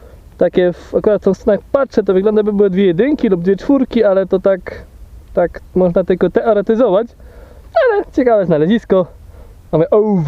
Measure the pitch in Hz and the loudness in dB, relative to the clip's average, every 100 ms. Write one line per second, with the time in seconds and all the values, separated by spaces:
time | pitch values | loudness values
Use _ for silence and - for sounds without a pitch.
0 | - - - - 175 185 180 175 - 190 | -20 -20 -20 -4 -2 2 0 -2 -6 -2
1 | 214 202 202 190 - 196 - 277 262 - | 0 0 0 -2 0 -2 -2 -4 -2 -2
2 | 196 190 208 214 208 202 202 180 196 165 | 0 0 0 0 0 0 0 2 0 2
3 | 262 311 233 180 175 196 - 277 254 233 | 0 0 0 0 0 -2 0 0 0 0
4 | 208 190 190 190 196 190 - - - - | 0 0 0 -2 0 -2 -6 -16 -18 -20
5 | - - - - 175 - - 185 185 185 | -20 -20 -8 -4 -4 -6 -8 -2 0 0
6 | 180 185 185 233 226 202 196 220 247 185 | 0 0 0 0 0 0 0 0 2 0
7 | 233 - - - - - - - 523 403 | -2 -10 -20 -20 -20 -20 -6 0 0 0
8 | - - 247 214 170 151 160 226 - 190 | -2 -2 0 2 2 0 0 0 0 -2
9 | 175 - - - - - - 156 170 220 | -2 -8 -20 -20 -20 -20 -6 -2 0 0
10 | 214 190 | 2 0